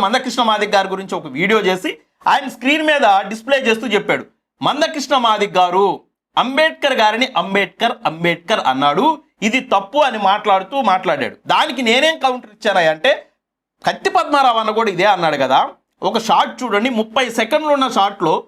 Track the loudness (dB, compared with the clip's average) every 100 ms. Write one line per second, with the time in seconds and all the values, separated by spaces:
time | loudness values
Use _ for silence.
0 | 0 0 -2 -2 0 0 2 0 0 -4
1 | -6 -8 -8 -4 0 2 2 -2 -4 -10
2 | _ _ 0 0 0 -6 -2 0 2 2
3 | 4 2 0 -8 -2 0 2 -2 0 -2
4 | 0 -4 -4 _ _ -6 -4 -2 -2 -4
5 | -2 0 2 0 0 0 2 2 2 0
6 | _ _ _ -4 -2 0 0 0 -2 2
7 | 0 0 -2 -2 -2 -2 -2 -2 -4 -2
8 | -6 -2 -2 -2 -2 -2 0 0 2 2
9 | 0 0 _ -6 -2 -2 0 -2 0 0
10 | 0 2 0 0 2 0 0 -2 0 0
11 | 0 -2 -4 -6 -2 0 0 -2 0 2
12 | 2 0 -2 -4 -8 -6 0 2 2 2
13 | 0 0 -4 _ _ _ _ _ -6 -2
14 | 0 0 2 2 2 2 0 0 -2 2
15 | 2 2 0 0 2 2 0 -4 _ -8
16 | -4 -2 0 2 0 -2 -4 -2 0 -2
17 | -4 -2 -2 -2 -2 -2 0 0 0 0
18 | 0 0 -2 -2